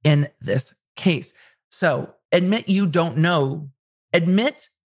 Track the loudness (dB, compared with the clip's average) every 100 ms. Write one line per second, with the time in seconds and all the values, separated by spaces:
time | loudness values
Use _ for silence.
0 | 2 2 0 _ -6 -4 -6 -14 _ -4
1 | -2 -2 -6 -18 _ _ _ -4 -2 -2
2 | -6 _ _ 0 2 0 0 0 2 0
3 | 0 0 0 2 -2 -4 -12 -20 _ _
4 | _ 0 2 2 0 -4 -14 _